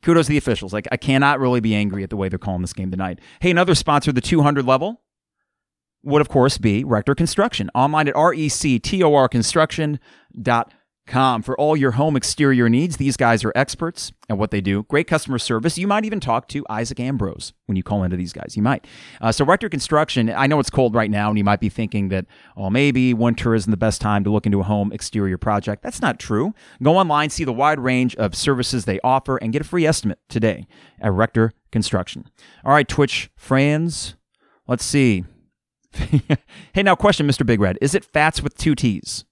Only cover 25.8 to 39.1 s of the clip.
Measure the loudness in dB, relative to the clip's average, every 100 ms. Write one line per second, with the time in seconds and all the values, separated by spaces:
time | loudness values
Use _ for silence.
25.8 | -8 -4 -4 -4 -4 -2 -2 -6 -16 -2
26.8 | 2 4 2 0 0 -2 -4 0 0 0
27.8 | 0 0 0 0 -4 -2 0 0 0 -2
28.8 | -2 -2 0 0 0 -4 -2 -4 -4 0
29.8 | 0 0 -2 -6 _ -2 0 -2 -10 _
30.8 | -20 _ -2 0 0 2 0 0 _ -4
31.8 | -2 -2 -4 -12 -18 _ -20 _ 2 2
32.8 | 2 0 0 0 -8 _ -2 2 2 0
33.8 | -2 -6 -12 -16 _ _ _ _ -6 -4
34.8 | 0 2 4 2 -2 _ _ _ _ _
35.8 | _ -8 0 0 2 -2 _ -20 -8 -2
36.8 | 2 4 4 2 2 0 2 2 2 2
37.8 | 0 0 -2 0 0 0 -6 -2 -2 0
38.8 | 0 -2 -6